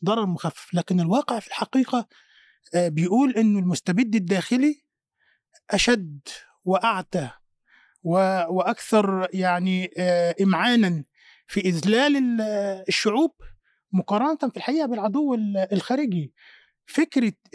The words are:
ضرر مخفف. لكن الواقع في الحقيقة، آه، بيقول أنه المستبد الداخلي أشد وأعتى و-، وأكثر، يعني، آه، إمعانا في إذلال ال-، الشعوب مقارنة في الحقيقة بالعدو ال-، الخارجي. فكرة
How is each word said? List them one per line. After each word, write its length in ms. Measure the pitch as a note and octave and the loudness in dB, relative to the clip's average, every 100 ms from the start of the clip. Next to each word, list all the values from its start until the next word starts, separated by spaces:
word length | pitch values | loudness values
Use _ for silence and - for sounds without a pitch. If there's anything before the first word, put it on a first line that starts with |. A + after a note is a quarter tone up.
| E3+ | -2
ضرر 200 | A3+ G3+ | 0 0
مخفف. 480 | E3+ E3 - - | -2 -6 -8 -6
لكن 260 | F3 - F3+ | -4 0 0
الواقع 400 | E3 A3+ - A#3 | 2 0 0 -4
في 80 | - | -6
الحقيقة، 600 | - A3 C4+ B3+ B3+ A3+ _ _ _ _ _ _ E3+ | -8 -2 0 0 -2 -4 _ _ _ _ _ _ -2
آه، 120 | F3 | 0
بيقول 440 | D3+ F3 A3 C#4 | 0 2 2 2
أنه 280 | A3 A3 G3+ | 4 2 2
المستبد 560 | F3+ E3 - F3+ A#3+ G#3+ | 0 -2 -2 0 0 0
الداخلي 680 | F3 F#3+ - B3 D4 D4 _ _ _ _ _ _ _ _ - | 0 -2 0 0 2 0 _ _ _ _ _ _ _ _ -4
أشد 480 | G3+ - A#3+ E3+ D3 - - - _ | 0 2 0 0 -12 -18 -20 -20 _
وأعتى 640 | F3+ F#3 A3+ G3 F3 F#3 B2+ - _ _ _ _ _ _ | -2 0 0 -2 -4 -6 -6 -10 _ _ _ _ _ _
و-، 400 | E3+ F3 F#3+ F#3+ E3 | -2 2 2 0 -2
وأكثر، 760 | F#3 F3+ A#3 - A3 G3+ F#3+ F#3 | -2 0 -2 0 2 2 0 -2
يعني، 580 | F#3+ F#3 F3+ F#3 F#3 F#3 - | 0 0 0 0 -2 -4 -2
آه، 380 | F3+ F3 F3 E3+ | 0 2 2 2
إمعانا 640 | G3 E3+ G#3+ A#3+ G3 E3 C#3 _ _ _ - | 2 2 2 4 2 0 -6 _ _ _ -10
في 120 | - | -4
إذلال 560 | F#3+ E3+ F3 A3+ C#4+ C#4+ | -2 0 2 2 4 2
ال-، 240 | B3+ A#3 G#3+ G#3 G3+ F#3+ F#3+ | 0 0 -2 -2 -4 -6 -4
الشعوب 440 | - G#3+ G#3+ D#4+ - - - _ _ _ | -2 0 2 0 -2 -20 -20 _ _ _
مقارنة 440 | F#3+ - G#3 C#4 D#4 | -4 -2 0 0 -2
في 200 | C4 F#3 | -4 -6
الحقيقة 280 | - D4+ D4 | -4 -2 -2
بالعدو 480 | A#3 G#3 B3+ D4 | -2 -2 -2 -2
ال-، 340 | A#3+ G#3+ G3 F#3+ | -2 -2 -2 -2
الخارجي. 600 | G3 - C4 C#4+ F3+ C#3+ _ - - _ _ - | -2 -2 -2 -2 -2 -6 _ -20 -20 _ _ -8
فكرة 480 | - D#4+ C#4 A#3 - _ | -2 0 0 0 -2 _